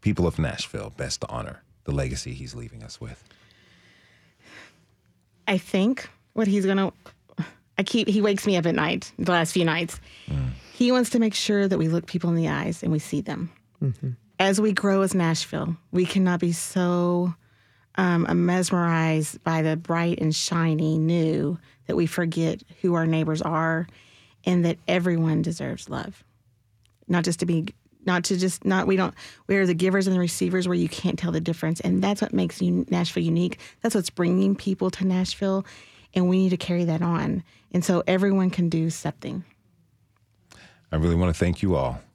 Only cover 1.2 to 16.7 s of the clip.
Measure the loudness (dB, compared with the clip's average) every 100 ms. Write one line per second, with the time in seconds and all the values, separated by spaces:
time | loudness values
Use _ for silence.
1.2 | -8 -8 -10 -14 _ _ -6 -4 -4 -6
2.2 | -8 -12 -12 -14 -16 -16 -18 -16 -16 -16
3.2 | _ _ _ _ _ _ _ _ _ _
4.2 | _ _ -20 -20 -20 _ _ _ _ _
5.2 | _ _ -2 -2 0 0 2 0 -6 _
6.2 | _ -2 0 2 2 2 0 -4 -20 -20
7.2 | _ -10 -10 -10 _ -4 0 0 2 2
8.2 | 2 2 2 2 2 0 0 -2 -6 -6
9.2 | 0 2 2 2 2 0 -4 -10 -18 -20
10.2 | -8 -4 -4 -6 -14 0 2 4 2 2
11.2 | 2 0 0 2 2 2 0 0 -2 -4
12.2 | 0 0 0 -2 -4 -4 -2 -2 -2 -6
13.2 | -4 -6 -8 -10 _ _ -4 -4 -6 -8
14.2 | _ _ 2 4 2 2 2 4 4 2
15.2 | 2 0 -2 -4 -4 -6 _ -2 0 2
16.2 | 2 2 0 -2 -4